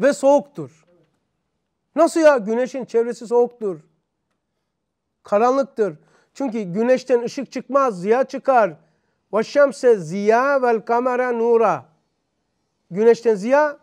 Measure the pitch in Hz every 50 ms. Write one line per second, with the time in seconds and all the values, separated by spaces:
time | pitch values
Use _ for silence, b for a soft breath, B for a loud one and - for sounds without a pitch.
0 | 202 277 - - - 269 285 285 - - _ - 147 123 _ _ _ _ _ _
1 | _ _ _ _ _ _ _ _ _ _ _ _ _ _ _ _ _ _ _ 277
2 | 330 302 - 330 320 302 285 262 190 208 220 240 254 - - 262 226 - - 233
3 | 233 240 226 - 240 190 233 240 240 240 240 _ 214 196 175 151 _ _ _ _
4 | _ _ _ _ _ _ _ _ _ _ _ _ _ _ _ _ _ _ _ _
5 | _ _ _ _ _ - 208 202 226 247 262 269 277 - _ - 214 185 151 -
6 | _ _ _ _ _ _ _ - 269 262 208 233 208 175 170 214 233 247 254 254
7 | - - 254 240 233 220 - 285 247 - - 262 - - 254 277 269 254 202 175
8 | 175 208 226 254 269 262 - 254 - 269 262 240 214 180 147 - _ _ _ _
9 | _ _ _ _ _ _ 190 214 220 - - 285 285 277 - - - 247 226 196
10 | 165 151 175 202 202 208 226 240 254 277 285 269 254 240 233 220 226 - 233 240
11 | 247 254 247 247 254 247 240 226 226 240 233 226 226 196 165 131 - _ _ _
12 | _ _ _ _ _ _ _ _ _ _ _ _ _ _ _ _ _ _ 170 190
13 | 220 233 233 226 - 233 220 190 190 240 262 285 302 294 285 -